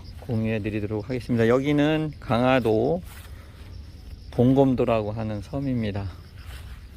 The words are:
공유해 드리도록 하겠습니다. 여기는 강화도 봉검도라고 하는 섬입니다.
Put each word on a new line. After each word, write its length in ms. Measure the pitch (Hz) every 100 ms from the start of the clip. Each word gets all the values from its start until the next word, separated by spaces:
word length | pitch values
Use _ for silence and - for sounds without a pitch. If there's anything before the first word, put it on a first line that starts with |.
| - -
공유해 380 | - 113 110 110
드리도록 500 | 107 107 101 107 101
하겠습니다. 380 | 127 120 117 113
여기는 680 | 127 143 147 147 156 156 -
강화도 840 | - 117 127 131 113 110 131 175 - - - - - - - - - - - - -
봉검도라고 800 | - 123 135 135 123 120 113 104
하는 280 | 110 110 104
섬입니다. 640 | 95 139 139 123 107 101 95 - - - - - - - -